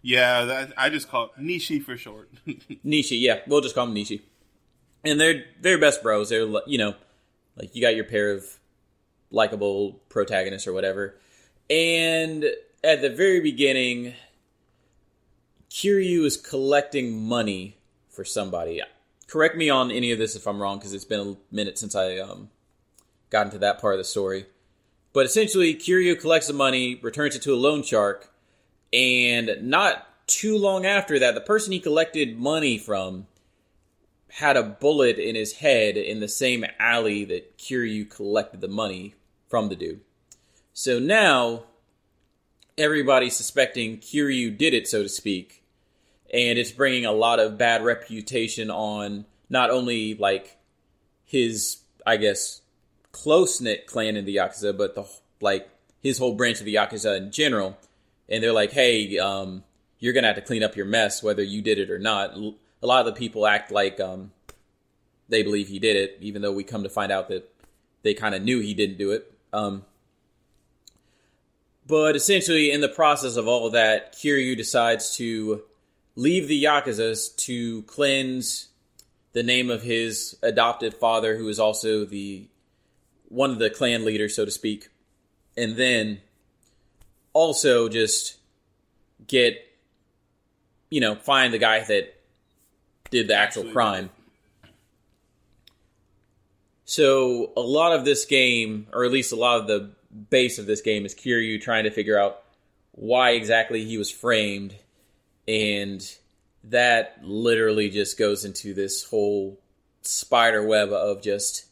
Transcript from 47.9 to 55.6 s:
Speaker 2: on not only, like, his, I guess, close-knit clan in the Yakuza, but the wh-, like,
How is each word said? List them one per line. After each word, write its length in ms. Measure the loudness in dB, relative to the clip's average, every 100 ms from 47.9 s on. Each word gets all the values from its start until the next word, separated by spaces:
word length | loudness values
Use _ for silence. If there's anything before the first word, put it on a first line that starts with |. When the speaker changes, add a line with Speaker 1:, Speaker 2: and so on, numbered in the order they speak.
| -2 -6 -14 -6 -4 -4 -6 -6
Speaker 2:
on 520 | -4 -4 -4 -6 -8 -12 _ _
not 220 | 0 2
only, 440 | 2 0 -4 -4
like, 420 | -2 0 0 -6 _ _ _ _ _ _ _
his, 520 | _ -2 0 -2 -6 -8 _ _
I 120 | 0 2
guess, 460 | 2 0 -6 -10 _ _ _ _ _
close-knit 720 | -10 2 4 4 0 -2 -4 -4
clan 300 | -4 -2 -4
in 80 | -2
the 100 | -2
Yakuza, 400 | -2 -2 -4 -2
but 180 | -4
the 80 | -4
wh-, 160 | -14 -20 _ _
like, 300 | -2 -2